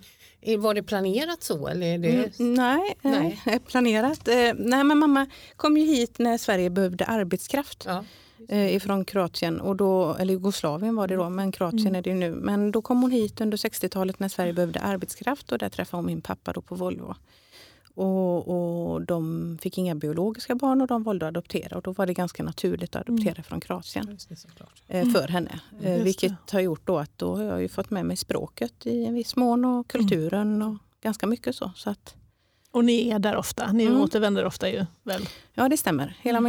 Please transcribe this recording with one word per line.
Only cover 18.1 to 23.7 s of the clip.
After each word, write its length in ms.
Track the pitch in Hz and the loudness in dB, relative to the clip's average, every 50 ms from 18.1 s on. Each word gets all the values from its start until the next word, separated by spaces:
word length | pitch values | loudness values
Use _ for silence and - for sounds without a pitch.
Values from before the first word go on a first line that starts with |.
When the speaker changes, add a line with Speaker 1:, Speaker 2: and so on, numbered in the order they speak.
| 190 190 185 180 175 165 - - 180 175 175 170 170 170 170 170 165 | 2 2 2 2 0 0 0 -2 -2 -2 0 -2 -2 -2 -2 -2 -4
Speaker 2:
och 80 | 165 | -4
de 560 | 170 - 175 165 160 160 165 165 165 170 165 160 | -2 -2 -2 -2 -2 -2 -4 -4 -4 -6 -8 -6
fick 160 | - 185 - | -8 -6 -4
inga 180 | 190 185 180 160 | -2 -2 -2 -2
biologiska 600 | 151 - 151 156 175 185 220 220 240 - - 254 | -2 -4 -4 -2 -2 -2 -2 -4 -6 -6 -4 -4
barn 260 | 247 285 269 262 269 | 0 2 2 2 2
och 60 | 262 | 2
de 160 | 247 240 226 214 | 2 0 -2 0
valde 220 | 220 202 175 160 | -2 -2 -2 -4
att 40 | 156 | -4
adoptera 460 | 165 170 - - - 160 - - - | -6 -6 -8 -6 -6 -6 -6 -6 -8
och 60 | 175 - | -8 -6
då 80 | 190 | -6
var 140 | 185 - 196 | -2 -2 -2
det 80 | 180 175 | -2 0
ganska 300 | 185 180 170 - - 156 | -2 -2 -4 -4 -6 -6
naturligt 520 | 160 156 - - 180 175 175 175 - - | -6 -6 -2 -2 -2 -2 -2 -6 -6 -8
att 60 | - - - | -8 -4 0
adoptera 220 | 240 226 214 - | 0 2 2 0
Speaker 3:
Mm. 120 | - - 151 | -2 -4 -10
Speaker 2:
från 160 | - 165 165 | -8 -8 -8
Kroatien, 460 | - - | -6 -6